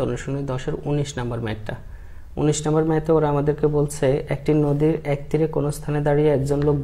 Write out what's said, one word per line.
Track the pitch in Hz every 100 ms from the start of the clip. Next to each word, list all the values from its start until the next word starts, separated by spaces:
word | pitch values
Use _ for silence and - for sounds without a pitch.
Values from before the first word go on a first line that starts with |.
| 127
অনুশীলনী | 120 - 139 139
দশের | 131 151 151 147
উনিশ | 147 139 -
নম্বর | 120 117 117
ম্যাথটা। | 107 - 131 - - - - - -
উনিশ | 147 151 151
নম্বর | 156 160
ম্যাথে | 156 156 160
ওরা | 151
আমাদেরকে | 143 147 143 151 147
বলছে, | 147 - 135 143 - 139
একটি | - 151 147
নদীর | 143 156 160 147
এক | 139 -
তীরে | 156 156 151
কোনো | 143 143
স্থানে | - 147 147
দাঁড়িয়ে | 147 151 139
একজন | 135 143 147
লোক | 143